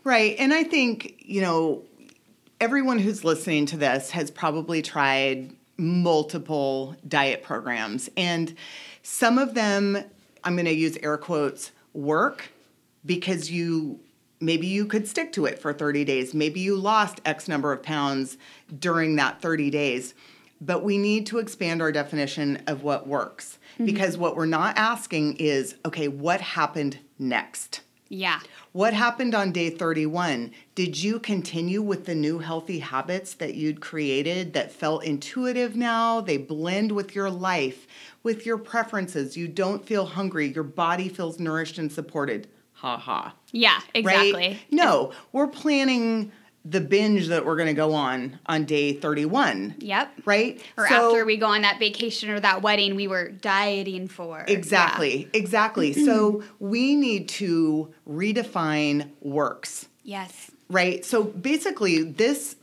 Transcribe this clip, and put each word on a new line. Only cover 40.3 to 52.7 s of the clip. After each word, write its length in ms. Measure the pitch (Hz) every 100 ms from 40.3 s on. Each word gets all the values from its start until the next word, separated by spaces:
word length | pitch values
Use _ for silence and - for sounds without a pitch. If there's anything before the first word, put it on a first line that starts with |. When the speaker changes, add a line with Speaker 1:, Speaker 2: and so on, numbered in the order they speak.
| 175 143
Speaker 1:
Your 160 | 151
body 440 | 143 175 170 180 185
feels 320 | 190 170 165
nourished 380 | 165 160 156 170
and 120 | 151
supported. 560 | 160 - 156 139 104 - _ _
Ha 240 | - 131 117
ha. 360 | 131 - - - _
Speaker 2:
Yeah, 240 | 233 220 -
Speaker 1:
Right? 60 | -
Speaker 2:
exactly. 680 | - 208 190 202 185 180 202 -
Speaker 1:
No, 420 | 302 302 147 135 - -
we're 140 | 262 294
planning 800 | - 302 277 269 247 226 220 208 - _ _
the 160 | 156 185
binge 460 | 143 202 214 208 165
that 180 | 165
we're 120 | 156 160
gonna 180 | 160
go 180 | 151 156
on, 460 | 151 131 127 131 143 -
on 180 | 156
day 280 | 147 147 147
thirty-one. 800 | 143 156 147 151 247 208 98 101 -
Speaker 2:
Yep. 340 | 208 196 285 -
Speaker 1:
Right? 380 | - 202 240 - - -
Speaker 2:
Or 100 | 202
Speaker 1:
So 220 | - 233
Speaker 2:
after 160 | 233
we 120 | 220 214
go 100 | 214
on 160 | 208
that 180 | 208 202
vacation 500 | 214 214 233 - 214
or 80 | 208
that 240 | 202 190
wedding 320 | 208